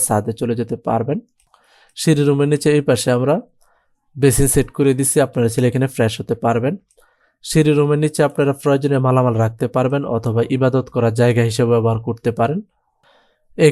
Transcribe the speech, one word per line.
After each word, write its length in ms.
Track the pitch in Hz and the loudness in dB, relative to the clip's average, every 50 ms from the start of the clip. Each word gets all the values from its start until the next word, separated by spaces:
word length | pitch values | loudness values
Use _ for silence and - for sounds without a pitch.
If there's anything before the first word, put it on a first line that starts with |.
| - - | -2 0
ছাদে 240 | 113 104 104 110 113 - | -2 -2 -2 -2 -6 -6
চলে 140 | 131 117 117 113 | -4 -4 -4 -4
যেতে 160 | 117 113 - - _ 120 | -4 -6 -6 -8 _ -4
পারবেন। 300 | 117 113 117 117 147 214 - _ _ _ _ _ _ _ _ _ _ _ _ _ _ - | -2 -2 -2 -2 -4 -6 -6 _ _ _ _ _ _ _ _ _ _ _ _ _ _ -4
সিঁড়ি 260 | - 165 156 143 147 151 | 0 0 2 2 2 2
রুমের 220 | 143 139 143 143 151 | 2 2 2 0 0
নিচে 160 | 143 - 151 147 147 | 0 2 2 2 2
এই 60 | 143 147 | 2 0
পাশে 200 | 131 117 - 131 123 123 | 0 0 0 0 0 0
আমরা 180 | 127 131 151 196 254 _ _ _ _ _ _ _ _ _ _ _ _ _ _ | 2 0 0 -2 -2 _ _ _ _ _ _ _ _ _ _ _ _ _ _
বেসিন 320 | 139 131 139 127 - 139 135 - | 0 2 2 4 4 0 2 2
সেট 140 | 143 127 - - - | 0 -2 -2 -2 0
করে 140 | 143 139 131 127 | 0 2 2 0
দিছি, 180 | 139 131 - 156 139 | 0 -2 0 0 0
আপনারা 220 | 131 - 131 120 113 113 | 0 0 -2 -2 0 0
চাইলে 140 | 127 123 123 | 0 0 0
এখানে 160 | 117 127 131 131 - | 0 0 -2 -2 -2
ফ্রেশ 180 | - 117 110 - - | -2 -2 -2 -2 -6
হতে 160 | - - 120 - - | -6 -6 -6 -2 -2
পারবেন। 280 | - - 113 113 135 185 202 _ _ _ _ _ _ _ _ _ _ _ _ _ - | -2 0 0 -2 -2 -4 -6 _ _ _ _ _ _ _ _ _ _ _ _ _ -2
সিঁড়ি 220 | - 156 151 151 147 143 | 0 2 2 4 4 2
রুমের 220 | 147 147 147 147 151 | 2 2 2 0 0
নিচে 160 | 151 151 - 151 139 | -2 0 0 0 0
আপনারা 240 | 139 - 143 139 139 139 | 0 0 0 0 0 -2
প্রয়োজনীয় 400 | - 151 139 139 135 143 139 135 131 | 0 0 0 2 0 0 0 2 2
মালামাল 300 | 127 127 131 127 127 117 110 113 | 2 2 2 2 2 2 0 0
রাখতে 220 | 110 113 - 131 120 - | -2 -2 -4 -6 -4 -2
পারবেন 260 | 127 127 127 135 143 143 139 123 113 | -2 -2 0 -2 -2 -4 -4 -4 -4
অথবা 240 | 113 - 110 113 117 120 127 | -4 -2 -2 -2 -2 -2 -2
ইবাদত 300 | 127 135 131 120 131 123 - - | 0 0 0 0 0 -4 -2 -4
করার 180 | 127 117 117 110 113 | -2 -2 0 0 2
জায়গা 220 | 120 120 117 117 117 117 | 2 2 2 2 0 0
হিসেবে 200 | 110 - 127 117 120 | 0 0 0 2 2
ব্যবহার 240 | 117 110 117 113 113 113 - | 2 2 0 -2 -2 -4 -8
করতে 220 | 113 113 _ 120 117 - | -10 -4 _ -6 -2 0
পারেন। 200 | 113 117 147 196 214 _ _ _ _ _ _ _ _ _ _ _ _ _ _ _ _ _ _ - | -2 -2 -2 -4 -8 _ _ _ _ _ _ _ _ _ _ _ _ _ _ _ _ _ _ 2
এই 140 | 165 151 | 2 2